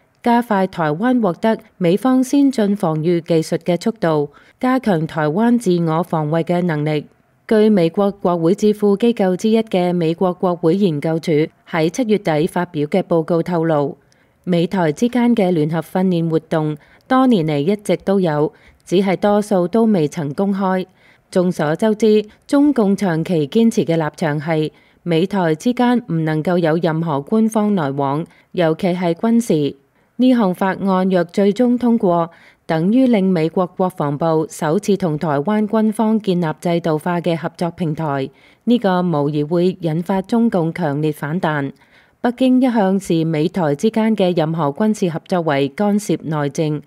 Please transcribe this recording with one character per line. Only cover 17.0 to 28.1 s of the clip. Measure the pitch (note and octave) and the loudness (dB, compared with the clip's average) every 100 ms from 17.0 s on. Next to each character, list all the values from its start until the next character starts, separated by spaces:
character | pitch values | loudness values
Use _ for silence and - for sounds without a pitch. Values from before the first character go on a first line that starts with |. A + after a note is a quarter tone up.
| - | -2
多 | C4 C4 | 2 4
年 | A3 D#3 | 2 2
嚟 | D3 | 0
一 | D3 G#3 | 0 -2
直 | - E3+ | -2 -2
都 | - G3 | 0 0
有， | F3+ D3 D3+ _ - _ | 0 0 -2 _ -20 _
只 | - F3 | -2 0
係 | G3 F3+ | 0 0
多 | G#3 G#3 | 2 2
數 | G#3 F#3+ F3 | 2 0 2
都 | A3+ | 2
未 | A3+ G3 D3 | 2 2 0
曾 | F3+ D3 | -2 -6
公 | C#3+ G3 | -2 -2
開。 | G3 F#3+ F#3 F3+ _ _ _ _ | 0 -2 -2 -6 _ _ _ _
眾 | F#3+ F3+ | 0 0
所 | E3+ D3+ | 0 -2
周 | D#3+ A3 | 0 0
知， | G#3+ A3 G#3+ G#3 - - | 2 2 2 0 -12 -2
中 | C#4+ D4 | 2 2
共 | C4 G3 | 2 0
長 | G3 G3 D#3+ | 0 0 -2
期 | D#3+ F#3 C#3+ | -2 -2 0
堅 | A3 A3+ | 2 2
持 | A3 | 2
嘅 | D#3 E3 | 0 0
立 | D3+ - | -2 -2
場 | D#3+ D3 | -2 -2
係 | D3 D#3 D3+ _ _ _ | -2 -2 -2 _ _ _
美 | E3+ E3 F#3+ | -2 0 0
台 | G3+ E3+ D#3 | 0 -2 0
之 | B3 | -2
間 | B3 B3 B3 A#3+ | 0 2 0 0
唔 | E3 | -2
能 | D#3 D#3 | -2 -2
夠 | E3+ F3+ | 0 0
有 | E3+ E3 | 2 0
任 | E3 D#3+ | 0 -2
何 | E3 C#3 | -2 -4
官 | C#3+ A3 A3 | -2 0 0
方 | A3 G#3 | 0 0
來 | G3+ C#3+ | 0 -2
往， | C#3 C#3 | -2 -2